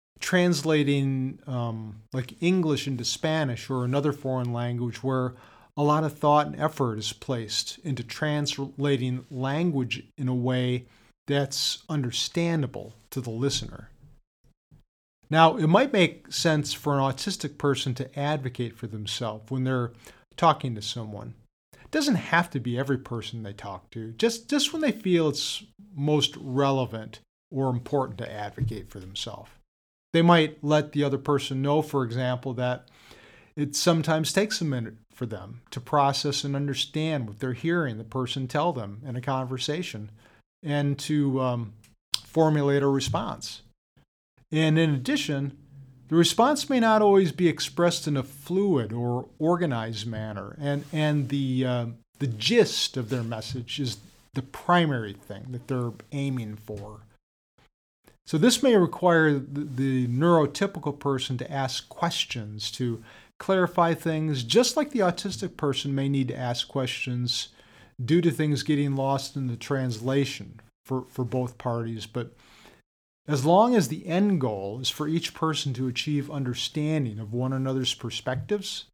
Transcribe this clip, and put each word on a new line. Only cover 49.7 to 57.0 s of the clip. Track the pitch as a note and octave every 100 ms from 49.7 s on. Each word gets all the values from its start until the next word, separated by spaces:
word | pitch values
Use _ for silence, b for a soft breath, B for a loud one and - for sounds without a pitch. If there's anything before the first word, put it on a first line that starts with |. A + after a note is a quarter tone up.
| A#2 A2+ G#2 A2+
manner, | A2 G#2+ G#2 G2 -
and, | C#3+ C#3+ C#3+
and | D#3 D3+ D3+ C3
the, | C#3+ C3+ B2+ B2+
uh, | B2 A#2 A#2 _ _
the | C#3
gist | G#2+ B2+ A#3 A3 - - C3+
of | A2
their | B2+
message | A2+ A2+ - C3 A#2 -
is | B2+ - - _ _ C3+
the |
primary | B2+ - - F3 D#3+ B2+ G#2+
thing | G2+ - G2 B2+
that | B2 A#2+
they're | B2+ A#2+ G#2 -
aiming | C#3 C#3 B2+ A2 G#2+
for. | G#2+ G#2 G2+ G#2+